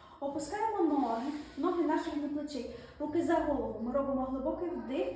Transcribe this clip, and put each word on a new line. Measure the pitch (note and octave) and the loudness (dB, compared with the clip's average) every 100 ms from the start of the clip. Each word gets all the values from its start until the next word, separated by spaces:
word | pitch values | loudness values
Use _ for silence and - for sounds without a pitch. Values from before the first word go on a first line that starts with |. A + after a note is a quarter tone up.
| - - | -18 -8
Опускаємо | C#4 D#4 - G#4 A4 G4+ | -4 -4 -4 0 0 4
ноги, | D#4+ C#4+ A#3 A3+ C#4 - - - | 4 4 2 0 -2 -4 -6 -2
ноги | F4 F4 | 0 2
на | D4 E4 | 4 2
ширині | E4 D4 C#4+ | 2 -2 -2
плечей, | D4 C#4+ B3+ A#3 - - - | -4 -4 -6 -6 -10 -12 -6
руки | D4 E4 | -2 2
за | C#4 | 4
голову. | D#4+ D4+ B3+ A3+ G#3+ | 4 4 0 0 -4
Ми | A#3+ | 0
робимо | C#4 C#4 C4 | 0 2 0
глибокий | B3+ C4+ D#4 E4+ F4 | 0 -2 -2 -2 -2
вдих | B3 A3 D4 - | -4 -2 0 0